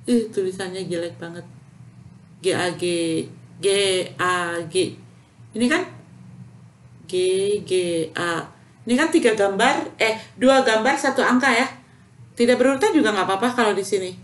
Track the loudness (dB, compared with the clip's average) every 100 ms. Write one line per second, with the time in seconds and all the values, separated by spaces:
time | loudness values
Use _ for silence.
0 | 0 0 0 -4 -4 -4 -8 -8 -6 -6
1 | -6 -10 -14 -14 -18 -20 -20 -20 -20 -20
2 | -20 -20 -20 -6 -4 -2 -2 -4 -4 -2
3 | -2 -4 -6 -12 -20 -6 0 0 2 0
4 | -4 -4 -2 0 -2 -6 -4 -2 -2 -6
5 | -20 -20 -20 -20 -14 -2 0 0 -2 -12
6 | -20 -20 -20 -20 -20 -20 -20 -20 -20 -20
7 | -6 -2 0 0 0 -2 0 -2 0 -2
8 | -4 -4 -2 -4 -6 -16 -20 -14 -2 0
9 | 2 4 4 4 2 2 2 2 -4 -2
10 | -2 -2 -8 0 4 4 4 2 2 0
11 | 0 0 2 2 2 2 0 -6 -20 -20
12 | -20 -20 -12 0 2 4 4 2 2 4
13 | 2 2 0 0 0 0 0 0 -2 -2
14 | -4 -10